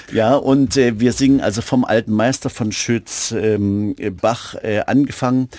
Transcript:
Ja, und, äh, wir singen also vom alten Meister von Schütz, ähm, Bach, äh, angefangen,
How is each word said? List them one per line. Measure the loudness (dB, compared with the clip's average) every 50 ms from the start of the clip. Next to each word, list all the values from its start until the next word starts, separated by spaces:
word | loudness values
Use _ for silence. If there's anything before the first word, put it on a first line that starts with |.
| -12 -4 0
Ja, | 2 2 4 4
und, | 2 4 4 4 4 4 2 2
äh, | 2 2 2 2 2
wir | 0 0 2
singen | 2 4 4 4 4
also | 2 0 -2 -2
vom | -4 0 0 0 2
alten | 2 2 0 0 0 -2
Meister | 0 0 0 0 -2 -4 -8
von | -6 -4 -4 -4
Schütz, | -4 -4 -2 -2 -2 -2 -2 -4 -6 -6 -6 -4 -4
ähm, | -2 0 0 0 2 0 0 0 0 -2 -4 -4 -6 -6 -8 -6 -2
Bach, | -2 -2 -2 -2 -6 -12 -12 -8 -6
äh, | -2 -2 -2 -2
angefangen, | 2 2 2 2 2 -2 -4 -2 0 0 0 -2 -2 -8